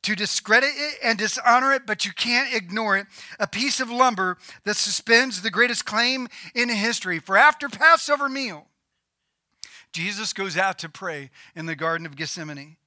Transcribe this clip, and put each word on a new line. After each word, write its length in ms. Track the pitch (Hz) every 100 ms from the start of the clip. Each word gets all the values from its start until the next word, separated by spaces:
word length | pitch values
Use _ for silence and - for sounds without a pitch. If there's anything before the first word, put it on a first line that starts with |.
to 120 | -
discredit 560 | 202 202 - - 226 277
it 240 | 277 294 285
and 160 | 247 220
dishonor 540 | 214 - 247 240 269
it, 140 | 269 254
but 200 | 214 202
you 60 |
can't 420 | - 233 240 269
ignore 420 | 247 175 208 220 196
it. 100 | 202 - - -
A 80 | 202
piece 340 | 202 269 -
of 100 | 247
lumber 480 | 240 254 202 185 175 - -
that 120 | 202 208
suspends 680 | 208 - - 233 262 190
the 80 | 202
greatest 340 | 190 247 233
claim 440 | - 214 240 262 247 - 156
in 140 | 233 240
history. 500 | 220 220 233 185 165
For 180 | - 190
after 320 | 285 294 277
Passover 600 | 202 311 330 - 285 277
meal, 380 | 269 254 151 _ _ _ _ _ _ _ _ _ _ - - _
Jesus 400 | 165 180 202 220
goes 240 | - 196 160
out 220 | 190 180
to 100 | 165
pray 420 | - 185 151 135 _ -
in 120 | 165 165
the 100 | 156
Garden 300 | 165 165 165
of 100 | 139
Gethsemane. 600 | 156 - 156 143 147 160